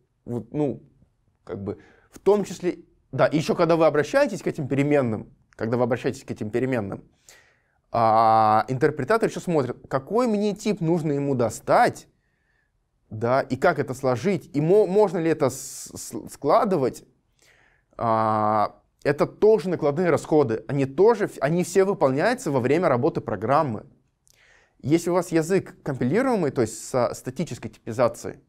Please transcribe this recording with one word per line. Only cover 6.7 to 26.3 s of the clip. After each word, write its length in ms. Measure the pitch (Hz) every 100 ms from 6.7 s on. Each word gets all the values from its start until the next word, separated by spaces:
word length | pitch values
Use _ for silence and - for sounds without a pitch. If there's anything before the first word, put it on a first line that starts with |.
| 127 98 95 - _ _ - _ _ _ _ _
а, 720 | - 113 110 113 113 110 107 -
интерпретатор 600 | 131 - - 131 220 208
еще 120 | -
смотрит, 360 | - 165 123 123 -
какой 380 | 135 135 208 247
мне 280 | 208 208
тип 260 | 202 220 202
нужно 320 | 160 175 156
ему 220 | 143 143
достать, 720 | 135 113 - - 165 180 - - _ _ _ _ _ _ _ _ _ _
да, 300 | 110 117 131
и 160 | - -
как 220 | 180 147
это 160 | 131
сложить, 560 | 127 156 123 156 190 -
и 60 | 139
мо-, 260 | 160 202 196
можно 320 | 190 208 180
ли 120 | 165
это 180 | 156 139
с-, 420 | 127 - - -
с-, 340 | - - - -
складывать. 760 | - 139 196 240 180 127 - - _ _ _ _ _ _ _ _ -
А, 840 | 117 113 110 107 107 107 98 - _ _
это 240 | - 143 139
тоже 440 | - 214 220 185
накладные 400 | 165 151 143 185
расходы, 540 | 139 - 156 131 110 -
они 160 | 143
тоже, 420 | 139 139 202 226 185
в-, 120 | -
они 240 | - 175
все 200 | 175 196
выполняются 640 | 190 202 143 131 185 247 -
во 100 | 135
время 280 | 120 151 180
работы 320 | 123 117 -
программы. 640 | - 107 110 139 156 107 - _ _ _ _ _ _ _ _ _
Если 300 | - 165 170
у 40 |
вас 180 | 175 175
язык 500 | 165 156 190 - -
компилируемый, 680 | - 131 127 185 262